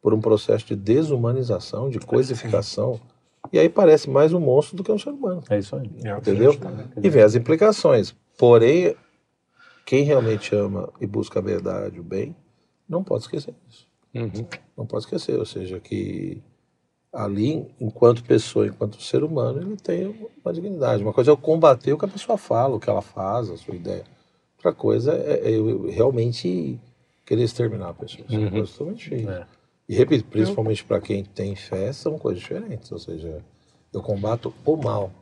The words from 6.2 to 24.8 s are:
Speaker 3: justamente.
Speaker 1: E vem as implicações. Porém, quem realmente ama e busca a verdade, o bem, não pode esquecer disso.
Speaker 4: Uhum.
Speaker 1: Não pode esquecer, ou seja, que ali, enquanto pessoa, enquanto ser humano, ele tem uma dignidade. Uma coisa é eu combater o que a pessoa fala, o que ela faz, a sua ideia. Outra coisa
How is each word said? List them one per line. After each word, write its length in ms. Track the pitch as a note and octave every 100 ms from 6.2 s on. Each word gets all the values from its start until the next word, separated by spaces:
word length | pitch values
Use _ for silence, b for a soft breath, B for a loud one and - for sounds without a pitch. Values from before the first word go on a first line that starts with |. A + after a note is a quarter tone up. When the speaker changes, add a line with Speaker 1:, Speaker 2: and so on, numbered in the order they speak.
| G#2+ G2+ B2+
Speaker 3:
justamente. 380 | C#3+ - G2+ - -
Speaker 1:
E 60 | G3
vem 140 | C#3+
as 120 | G#2+
implicações. 800 | A#2+ A#2 D#3+ G#3+ G#3 E3+ B2+ F#2 - _ _
Porém, 560 | B2 A#2 A#2 E3 F3 - _ _ _ _ _ b b b -
quem 180 | C3
realmente 500 | C#3+ C#3 A#2 G#2+ -
ama 360 | G#2 G2+ G2+ F#2 -
e 60 | G2
busca 320 | G#2 G#2+ G#2
a 40 |
verdade, 580 | G2 F#2 F#2 F#2+ G2 F2+
o 20 |
bem, 340 | E2+ F#2+ B2 E3+ _ _ _ _ _
não 160 | E3+
pode 200 | F#3+ -
esquecer 320 | - D#3+ - - _
disso. 200 | _ _ _ _
Speaker 4:
Uhum. 320 | A#2+ A2+ F#2+ A2+ - _ -
Speaker 1:
Não 100 | A2
pode 180 | -
esquecer, 340 | - - - -
ou 80 | -
seja, 340 | G2 F#2 F#2
que 600 | - G2+ G2 F#2+ F#2 G2 _ _ _ _ _ _ _
ali, 540 | - G#2 G2+ A#2 D#3+ - _
enquanto 440 | A#2 - A#2+ A#2+
pessoa, 420 | - A#2 - A2 G#2
enquanto 340 | G2+ A2 -
ser 200 | - B2+
humano, 380 | D3+ D#3 A#2+ C#3
ele 160 | F#3 G#3
tem 380 | - F3 F#3+ A3 A3 _
uma 80 | F3+
dignidade. 500 | E3+ F#3+ F3+ B2 G#2
Uma 100 | G#2
coisa 180 | G#2 B2+
é 20 |
eu 40 | D3
combater 560 | - D#3+ D#3+ B2 -
o 60 | D3
que 60 |
a 40 | G3+
pessoa 280 | G3 - G#3+
fala, 380 | - A#2 C3+ A#2+
o 40 |
que 100 | -
ela 120 | G#2
faz, 460 | - - F#2+ A#2 A2
a 60 | E2+
sua 180 | -
ideia. 300 | F2+ F2 F#2 - _ _ _ _ _
Outra 160 | F2
coisa 400 | F2